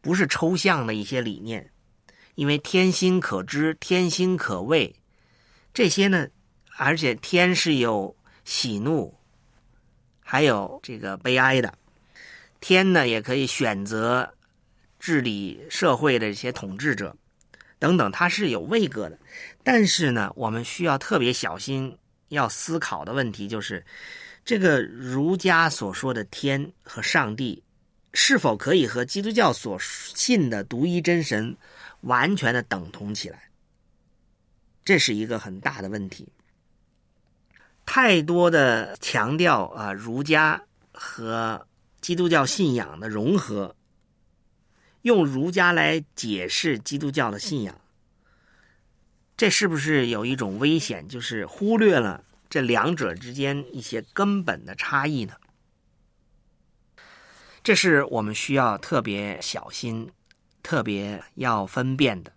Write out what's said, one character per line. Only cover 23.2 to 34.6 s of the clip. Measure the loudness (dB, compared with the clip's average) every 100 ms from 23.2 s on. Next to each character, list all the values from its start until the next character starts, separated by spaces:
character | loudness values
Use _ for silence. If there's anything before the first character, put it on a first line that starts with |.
| -2
题 | -4 -8
就 | -6
是， | -6 -10 -12 -20 -18 -18 -20 -18
这 | -4 2
个 | 4 2
儒 | 0 -8 -6 -2 0 0
家 | 2 4 4
所 | 0 -4
说 | -4 -4
的 | -4
天 | -6 -6 -2 -2 -4 _
和 | -16 -6
上 | 0 0 0
帝 | -4 -6 -8 _ _ _ _ _
是 | 0 4 4
否 | 2 0
可 | 2
以 | 2 2
和 | 0
基 | -4 -4
督 | -2
教 | 2 2
所 | 0 -6 -8
信 | -8 -10 -12 -4 2 4 4
的 | 0
独 | -4 -2
一 | 0 0
真 | 2 0
神 | 0 -2 -4 -8 -18 -20 -20 -14
完 | 0 2 2 2
全 | 0
的 | 0
等 | -2 -6 -6
同 | -12 -8
起 | -8 -10
来？ | -14 -20 _ _ _ _ _ _ _ _ _ _ _